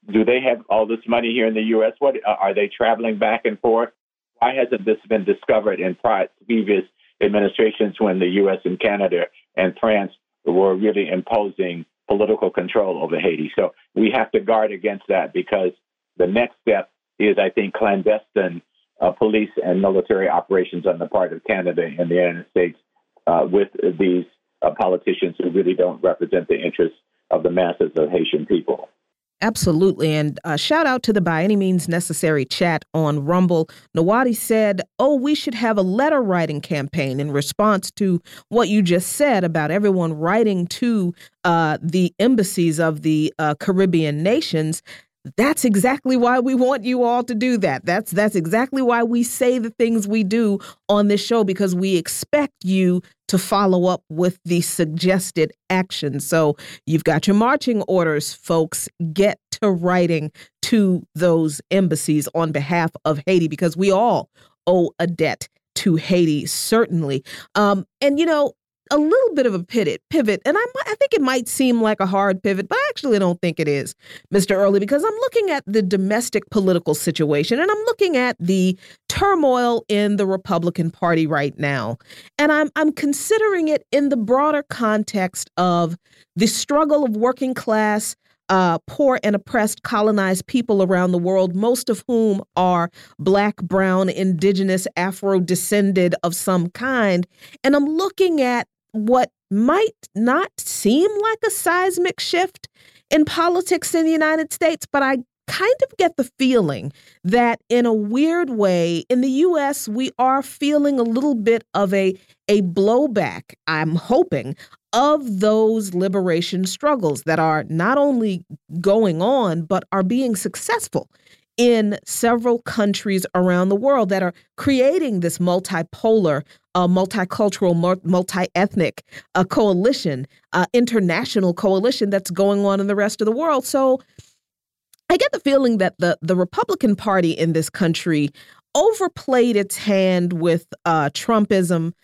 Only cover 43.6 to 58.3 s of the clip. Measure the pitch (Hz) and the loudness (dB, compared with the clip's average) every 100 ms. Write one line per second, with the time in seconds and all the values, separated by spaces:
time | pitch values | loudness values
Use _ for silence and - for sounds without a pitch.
43.6 | - 185 190 175 156 147 170 254 - 160 | -2 2 2 2 0 -2 0 0 0 -2
44.6 | 156 160 - - _ _ - - 254 311 | -2 -6 -12 -20 _ _ -12 0 0 2
45.6 | 247 202 233 - 254 254 240 254 247 262 | 2 2 2 -2 -2 0 2 2 0 0
46.6 | 254 269 208 254 240 240 247 226 254 240 | 2 0 -2 0 0 0 -2 -2 0 0
47.6 | 185 131 - 180 220 170 208 202 160 214 | 0 -2 -2 -2 -2 0 0 0 0 0
48.6 | 262 269 254 233 226 240 240 - 247 254 | 0 0 0 0 0 0 -2 0 0 0
49.6 | 226 - 226 226 202 220 196 220 220 196 | -4 -2 0 0 0 -2 0 0 0 -2
50.6 | - - - 208 208 202 202 233 202 190 | -6 -20 0 2 2 0 0 0 0 0
51.6 | 196 180 190 180 - - - 294 285 _ | 0 0 0 0 -2 -10 -2 -2 -2 _
52.6 | 185 190 185 180 - _ - 185 - 202 | -2 0 2 0 -4 _ -4 -4 0 0
53.6 | 202 185 180 180 _ 156 180 180 170 175 | 2 2 2 -2 _ -2 -2 -2 -4 -2
54.6 | 165 - 160 160 175 185 185 - 156 - | -2 -2 -4 0 0 0 -2 -2 -4 -4
55.6 | _ 185 185 - 147 139 - 165 156 147 | _ -2 -2 -6 -6 -6 -2 0 2 -2
56.6 | - - - 160 160 151 - 202 233 285 | -8 -16 -2 -2 0 -2 2 2 2 0
57.6 | - 220 - 185 165 151 151 | 0 -2 0 0 0 -2 -4